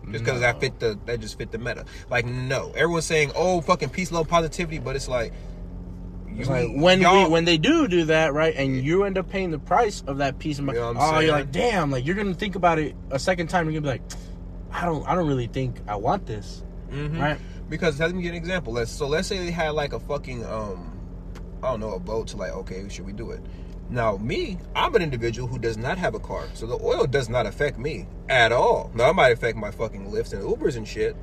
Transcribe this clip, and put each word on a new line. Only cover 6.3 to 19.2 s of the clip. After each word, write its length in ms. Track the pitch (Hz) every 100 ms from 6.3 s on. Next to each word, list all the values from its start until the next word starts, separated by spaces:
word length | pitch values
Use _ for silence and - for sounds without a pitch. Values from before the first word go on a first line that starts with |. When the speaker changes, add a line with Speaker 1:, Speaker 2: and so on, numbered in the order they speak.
| 107
Speaker 2:
It's 100 | 123
Speaker 1:
you, 60 |
Speaker 2:
like, 140 | 131 120 131
when 160 | 170 185
we, 60 |
Speaker 1:
y'all 260 | 185 196 180
Speaker 2:
when 140 | 165 170
they 100 | 165
do 320 | 214 330 254
do 160 | 175 156
that, 280 | 160 160
right, 200 | 147 160
and 220 | 135 135 131
you 200 | 135 180
end 120 | 202 190
up 140 | 180
paying 200 | 196 185
the 80 | 147
price 440 | - 185 226 - -
of 120 | 139
that 200 | 139 131
peace, 200 | 156 139
and 100 | 139
Speaker 1:
You 60 |
know 180 | 117 117
what 40 | 117
I'm 60 |
Speaker 2:
oh, 80 | 151
you're 80 | 156
Speaker 1:
saying? 120 | 156
Speaker 2:
like, 180 | 147 139
"Damn," 380 | 170 240 202 147
like, 140 | 135
you're 100 | 131 196
gonna 180 | 202
think 220 | 175 214 185
about 220 | 175 160
it 160 | 147 - -
a 80 | 135
second 280 | - 180 165
time, 180 | 180 160
you're 100 | 156
gonna 140 | 147
be 60 | 113
like, 100 | - - - - - - -
"I 140 | -
don't, 220 | 175 156 175
I 60 |
don't 120 | 185 156
really 180 | 135 117
think 300 | 135 127 113 -
I 80 | 104
want 300 | 117 190 -
this," 360 | 107 - - - - -
Speaker 1:
Mm-hmm. 260 | 139 147 160
Speaker 2:
right? 180 | 147 143 - - -
Speaker 1:
Because 280 | 156 170 143
let 100 | 165
me 20 | 185
give 20 |
you 60 | 170
an 40 | 175
example. 380 | 165 185 113
Let's, 160 | 120 117
so 160 | - 143
let's 200 | 156